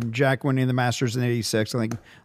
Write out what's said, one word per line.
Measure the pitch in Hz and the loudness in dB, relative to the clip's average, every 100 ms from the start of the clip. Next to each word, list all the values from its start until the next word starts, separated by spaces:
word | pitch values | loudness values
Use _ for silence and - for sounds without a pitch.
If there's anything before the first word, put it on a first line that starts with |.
| 117 | -2
Jack | 113 135 135 143 | 2 2 2 0
winning | 131 127 | 0 2
the | |
Masters | 127 123 - 123 123 | 2 0 0 -2 0
in | |
eighty-six. | 120 120 107 110 107 123 | 0 0 0 -2 0 -2
I | |
think | 113 117 | -4 -6
a | - - | -12 -20